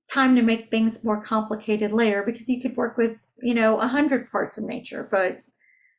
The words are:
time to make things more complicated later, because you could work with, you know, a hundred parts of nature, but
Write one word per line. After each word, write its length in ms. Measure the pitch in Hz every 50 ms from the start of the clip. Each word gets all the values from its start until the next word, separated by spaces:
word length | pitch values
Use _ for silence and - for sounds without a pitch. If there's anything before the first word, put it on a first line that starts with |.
| _ -
time 240 | - 269 262 254 254
to 60 | 247
make 280 | 226 226 226 220 - -
things 340 | 226 226 220 226 - - -
more 180 | 226 214 214
complicated 720 | - - 220 220 214 214 220 214 - - 214 214 214 202
later, 300 | 214 226 233 214 202 202
because 260 | 202 247 233 - - -
you 120 | 247 -
could 160 | - 240 -
work 200 | 247 240 226 - 247
with, 180 | 226 226 226 - _ _ _ -
you 120 | - 240 240
know, 260 | 233 220 220 220 -
a 60 | 226
hundred 440 | 254 254 285 294 294 269 233 - -
parts 260 | - 196 - - - 220
of 60 | 220
nature, 440 | - - - - - - - - -
but 320 | 214 190 185 180 - - - _ _ _ _ _ _ _ _ _ _